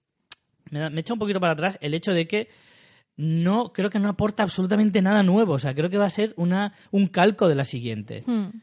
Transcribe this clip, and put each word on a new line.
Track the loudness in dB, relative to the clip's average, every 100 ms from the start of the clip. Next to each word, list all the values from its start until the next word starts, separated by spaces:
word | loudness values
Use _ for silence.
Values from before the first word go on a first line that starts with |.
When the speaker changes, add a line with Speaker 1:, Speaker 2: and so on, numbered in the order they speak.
| _ _ -20 -20 _ _ -12
Speaker 1:
Me | -8
da, | -6
me | -6
echa | -6
un | -4
poquito | -2 0
para | 0
atrás | 0 -2 -4
el | -6 -4
hecho | -2
de | 0 0
que | -4 -6 _ _ _ _ _ _ -6
no, | -2 0 2 0 -2
creo | -2 -2
que | 0
no | -2
aporta | 0 -2 0
absolutamente | -2 0 0 2 2 2
nada | 4 4
nuevo. | 4 4 4
O | 0
sea, | -2
creo | -2 -2
que | 0
va | 0
a |
ser | 0 -4 -2
una, | 0 0 -2 -8 _
un | 0 2
calco | 4 2 4 2
de | 2
la | 0
siguiente. | -4 -6 -6 -8 -10 -4
Speaker 2:
Hmm. | -4 -4 -10